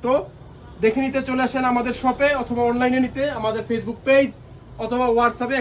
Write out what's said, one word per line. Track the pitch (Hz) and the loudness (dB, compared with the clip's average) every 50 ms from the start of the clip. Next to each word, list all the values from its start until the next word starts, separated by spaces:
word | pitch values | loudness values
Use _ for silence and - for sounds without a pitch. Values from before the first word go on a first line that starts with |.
| - | -2
তো | 240 262 302 381 - - - - - - - - - - - 220 | 0 0 0 0 -4 -14 -20 -20 -20 -20 -20 -20 -20 -10 0 0
দেখে | 220 220 269 269 | 2 2 2 -2
নিতে | 262 269 269 262 262 | 0 -2 -2 -2 -2
চলে | 254 262 254 | -2 0 0
আসেন | 240 - 262 254 247 247 | 0 0 0 0 2 2
আমাদের | 240 233 247 233 - | 0 0 -2 -4 0
শপে, | - 254 254 262 277 294 285 254 240 | 0 0 2 2 2 2 2 0 -2
অথবা | - 240 240 240 240 | -4 -2 0 2 2
অনলাইনে | 240 247 254 254 254 262 254 | 2 2 2 2 2 2 0
নিতে | 240 - 262 277 294 277 226 | 0 -2 -4 -4 -4 -4 -2
আমাদের | 214 220 220 226 208 - | -4 -2 -2 -4 -4 -4
Facebook | 233 208 190 226 233 - - | -4 -4 -4 -6 -10 -6 0
পেজ | 269 269 277 277 - - - - - - - - - - - 226 | 4 4 4 4 2 -2 -12 -20 -20 -20 -20 -20 -20 -12 -8 -6
অথবা | 220 247 247 254 247 226 | -4 0 0 2 2 4
WhatsApp-এ | 240 240 233 233 - 247 240 269 254 | 4 4 2 2 -2 -4 -4 -2 -4